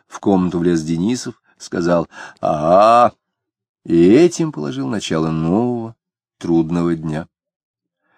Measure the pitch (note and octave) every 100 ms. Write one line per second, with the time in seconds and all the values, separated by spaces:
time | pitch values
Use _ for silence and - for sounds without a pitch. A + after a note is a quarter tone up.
0 | _ - G#2+ F#2+ F2+ F2 F2 E2+ D#2 E2
1 | G2 B2 B2+ - _ _ - F#2 E2+ F2
2 | D#2 - - _ - D#2 D#2+ F#2 A2 A#2+
3 | A#2 _ _ _ _ _ _ _ - E2+
4 | F2 B2+ F3 - D#3+ D3+ D3 C3 C3+ G#2
5 | - E2 D#2+ D#2+ D#2+ G2+ B2 A#2+ A2+ -
6 | _ _ _ _ E2+ E2 D#2 E2+ F2 E2
7 | D#2 D2+ D#2+ _ _ _ _ _ _ _
8 | _